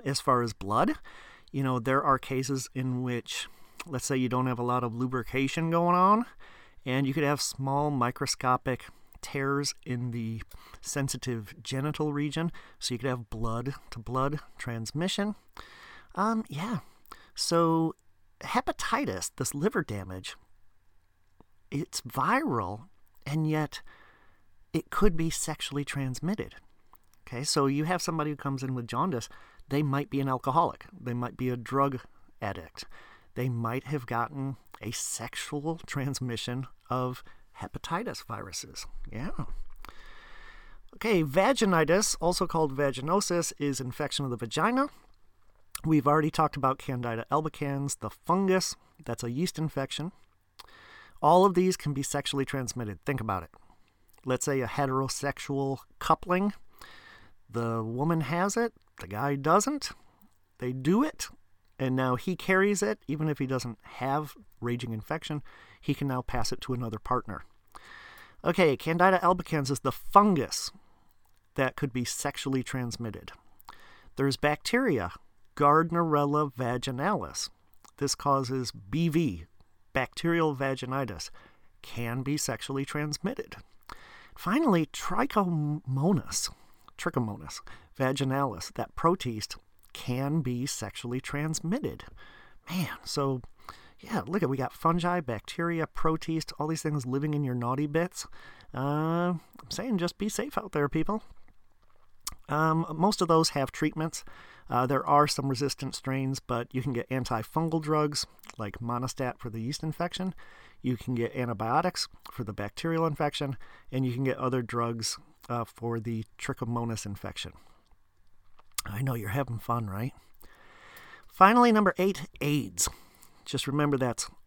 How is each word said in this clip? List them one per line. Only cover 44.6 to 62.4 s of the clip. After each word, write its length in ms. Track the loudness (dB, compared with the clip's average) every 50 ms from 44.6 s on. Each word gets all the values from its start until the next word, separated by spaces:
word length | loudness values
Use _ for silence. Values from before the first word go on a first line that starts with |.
| 2 2 4 2 0 -2 -4 -10 -20 -20 -20 -20 -20 -20 -20 _ -20 -20 -20 -20 -16 -14 -12 -4 2
We've 240 | 4 4 6 6
already 220 | 6 6 6 4 2
talked 260 | 2 2 2 2 2
about 220 | 2 2 2 0
Candida 480 | 0 -2 -4 -4 -2 -2 -2 -2 -4 -2 0
albicans, 680 | 0 0 0 0 -4 -4 -4 -2 -2 -2 -2 -4 -4 -4
the 120 | -6 -8
fungus. 640 | -8 -6 _ 2 2 4 4 4 4 4 2 0 -4 -10 _ _ _ -12 -8
That's 200 | -6 -6 -4 -4
a 80 | -4
yeast 260 | -2 -2 -2 -2 -2
infection. 540 | -2 -4 -2 -2 -4 -4 -4 -4 -6 -6 -8 -8 -12 _ _ _ _ _ _ _ -20 -20 -20 -20 -20 -20 -20 -20 -20 -20 -20 -6 2
All 240 | 6 8 10 10 8
of 100 | 8 6
these 220 | 6 4 4 2
can 160 | 0 -2 -2 -2
be 100 | -2 -2
sexually 420 | -2 -2 -2 -2 -2 0 0 0
transmitted. 540 | 0 -2 -4 -4 -4 -4 -6 -6 -6 -8 -6 -4
Think 160 | -4 -2 -2
about 220 | -2 -2 -2 -2 -4
it. 60 | -8 -14 -20 -20 -20 -20 -20 -20 _ _ _ _ _ -20 -10 -4
Let's 200 | -2 -2 0 0
say 160 | 0 0 0
a 60 | 0
heterosexual 1120 | 0 0 0 0 2 2 0 0 0 -2 -4 -4 -4 -4 -4 -6 -4 -2 -2 0 0 -2 -4 -6 -12 -14 -2
coupling. 540 | 2 2 2 2 2 0 0 2 2 0 -2 -6 -12 -20 -20 -20 -20 -20 -20 -20 -20 -20 -20 -20 -20 -20 -20 -20 -16 -8
The 340 | -4 -2 -2 0 -2 -2 -2
woman 380 | -4 -4 -2 0 2 2 2
has 340 | 0 0 0 0 0 0 0
it, 180 | 0 0 -2 -4 _ _ _ _ -16
the 60 | -12
guy 280 | -8 -4 -2 0 0 0
doesn't. 560 | 2 4 6 6 6 6 4 0 -2 -4 -8 -10 -14 -20 -20 _ _ -20 -20 _ _ _ _ _ -6
They 140 | -4 -4 -4
do 300 | 0 2 4 4 6 4
it, 240 | 2 0 -6 -10 -10 -10 -16 -20 _ -20 _ _ _ _
and 180 | -2 0 2 2
now 200 | 2 4 2 2
he 200 | 0 0 -2 -4
carries 460 | -2